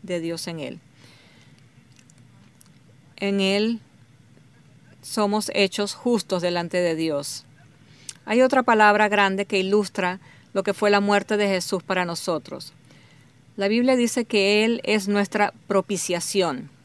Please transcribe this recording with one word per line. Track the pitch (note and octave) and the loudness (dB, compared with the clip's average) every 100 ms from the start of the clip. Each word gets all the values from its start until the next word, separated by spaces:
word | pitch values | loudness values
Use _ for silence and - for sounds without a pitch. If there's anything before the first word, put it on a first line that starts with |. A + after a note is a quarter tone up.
de | F3+ F3+ | -6 -6
Dios | E3 E3 - | -6 -8 -8
en | E3 | -10
Él." | C3 - _ _ - - - - - - - - _ - _ - - - - _ - - _ - _ - | -10 -12 _ _ -20 -20 -20 -20 -20 -20 -20 -20 _ -20 _ -20 -20 -20 -20 _ -20 -20 _ -20 _ -8
En | G3 G3 | -4 0
Él | F#3+ G3+ A3 A#3 - _ - _ _ - _ _ _ - - - | 0 0 0 -4 -10 _ -20 _ _ -20 _ _ _ -20 -20 -20
somos | - - G#3 G#3 G#3 | -8 -2 0 0 -2
hechos | - G3 - G3+ | -2 -2 -2 -8
justos | - B3 A#3 - F#3 | -4 -2 -2 0 -2
delante | F3 F3 E3+ F3+ | -2 -2 -2 -2
de | F3 | 0
Dios. | E3 D#3+ C#3+ D3 - - - - _ - - - - | 0 -2 -2 -6 -12 -16 -20 -20 _ -20 -20 -20 -18
Hay | - A3+ | -2 2
otra | B3+ C4 | 4 4
palabra | B3 A3+ G#3 G#3 G#3+ | 4 6 6 6 4
grande | G#3 G3 F#3+ | 4 2 0
que | G3 G3+ | -2 -2
ilustra | F#3+ G#3 G3 - F3+ F#3 - - - | 2 0 0 -4 -4 -6 -14 -20 -8
lo | G3 | -4
que | F#3+ | -2
fue | F#3+ G#3 | 0 2
la | G3+ | 2
muerte | G3+ G3+ G3+ G#3 | 4 2 2 -2
de | G3+ | 0
Jesús | F#3 - F#3 | -2 -2 -6
para | - F#3 | -2 -2
nosotros. | F3 E3+ - D#3+ - C3+ - _ - - - - _ _ _ - | -2 -6 -4 -6 -6 -16 -16 _ -20 -20 -20 -20 _ _ _ -4
La | G3 | 0
Biblia | A3+ B3 B3+ | 2 2 2
dice | A#3+ - | 2 -2
que | A#3 G#3+ G3 G#3 | -2 2 4 4
Él | A3+ A3+ | 2 0
es | - G#3+ F#3+ | 0 -2 0
nuestra | G3+ G3+ G#3+ G#3 - - | 0 0 0 -2 -2 -2
propiciación. | G3 - G3 - F3 - G3+ E3+ B2+ - _ | -2 -2 -6 -4 -4 -2 -2 -2 -4 -10 _